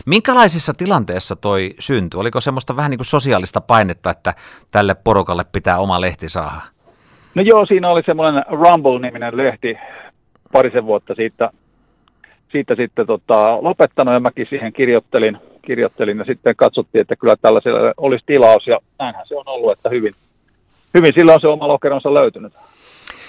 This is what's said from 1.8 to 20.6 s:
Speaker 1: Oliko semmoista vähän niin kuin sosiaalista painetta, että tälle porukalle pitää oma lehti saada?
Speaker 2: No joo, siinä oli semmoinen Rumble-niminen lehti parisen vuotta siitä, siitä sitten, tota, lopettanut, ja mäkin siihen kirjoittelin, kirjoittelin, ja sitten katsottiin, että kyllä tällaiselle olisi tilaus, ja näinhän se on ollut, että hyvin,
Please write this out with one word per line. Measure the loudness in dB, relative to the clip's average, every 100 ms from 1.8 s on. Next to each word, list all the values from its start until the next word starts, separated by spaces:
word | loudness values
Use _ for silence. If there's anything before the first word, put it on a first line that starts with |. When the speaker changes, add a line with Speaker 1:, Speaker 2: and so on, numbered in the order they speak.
| -4 -4 -4 -6
Speaker 1:
Oliko | -4 -4
semmoista | -4 -6 -8 -6
vähän | -4
niin | -4
kuin | -2
sosiaalista | -2 0 -2 -2 -6
painetta, | 0 2 2 -2 -6
että | -6 -6 -8 -14 -20 _
tälle | 0 0 0
porukalle | 0 0 0 -4 -6
pitää | -6 -2 -2
oma | 0 -2
lehti | -2 -6 -10
saada? | -8 -10 -12 -18 _ _ _ _ _ _
Speaker 2:
No | -2
joo, | 4 4 4
siinä | 0 2
oli | 0
semmoinen | 0 -2 0 0 -4
Rumble-niminen | 2 4 4 2 0 -6 -10 -8 -4
lehti | -4 -4 -8 -10 -14 -20 -20 _ _ _ _
parisen | 0 2 -2 -2
vuotta | -4 -4
siitä, | -6 -6 -4 -6 -6 _ _ _ _ _ _ _ _ _
siitä | -8 -4
sitten, | -4 -4 -6 -4
tota, | -4 0 2 2 0
lopettanut, | -4 0 0 0 0
ja | 0
mäkin | -2 -6 -10
siihen | -8 -10
kirjoittelin, | -4 0 0 0 -2 -2 -4 _ _
kirjoittelin, | -10 -4 -4 -4 -6 -6
ja |
sitten | -8 -4 -2 2
katsottiin, | 0 0 -4 -2
että | -2 -2
kyllä | 0 2
tällaiselle | 2 2 0 0 -2 -2
olisi | -2 -4 -2
tilaus, | 4 6 4 2
ja | -4 -4 _
näinhän | -12 -12 -14
se | -14
on | -12
ollut, | -6 -4
että | -2 -4
hyvin, | -4 -6 -8 _ _ _ _